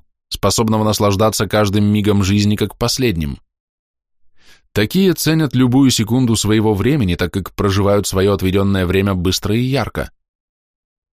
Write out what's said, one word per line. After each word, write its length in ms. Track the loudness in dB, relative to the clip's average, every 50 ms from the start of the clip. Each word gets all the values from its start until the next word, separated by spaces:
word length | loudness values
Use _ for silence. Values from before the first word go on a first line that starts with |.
| _ _ _ _ _ -14
способного 540 | -8 -4 -2 -2 0 0 0 0 0 0 0
наслаждаться 640 | 0 0 0 0 0 2 2 0 0 0 -2 -4
каждым 380 | -2 0 0 0 2 2 2 2
мигом 360 | 2 2 0 2 2 2 2
жизни 340 | 2 2 2 2 2 0 0
как 220 | -2 -4 -6 -6
последним. 640 | -4 -4 -4 -2 -2 -2 -2 -2 -2 -4 -6 -8 -12 _ _ _ _ _ _ _ _ _ _ _ _ _ _ _ _ _ -20 _ -20 -20 -20 -20 _ _ _ -4
Такие 400 | -4 -4 -2 0 2 2 2 2
ценят 420 | 0 0 0 0 0 0 0 2
любую 340 | 2 2 4 4 4 4 4
секунду 460 | 2 0 0 0 0 0 2 0 0
своего 400 | 0 0 0 0 2 2 2 0
времени, 400 | 0 0 0 0 0 0 -2 -2
так 180 | -2 -4 -4 -4
как 220 | -6 -8 -8 -6
проживают 500 | -4 -2 0 0 0 0 2 0 0 -2
своё 300 | -2 -2 0 0 2 0
отведённое 500 | 0 0 0 0 0 0 0 0 0 0
время 300 | 0 0 0 0 0 0
быстро 400 | 0 0 -2 -2 -2 -2 -2 -2
и 60 | -2
ярко. 500 | -2 -2 -2 -4 -4 -4 -6 -8 -8 -10 -12 _ _ _ _ _ _ _ _ _ _ _ _ _ _ _ _ _ _ _ _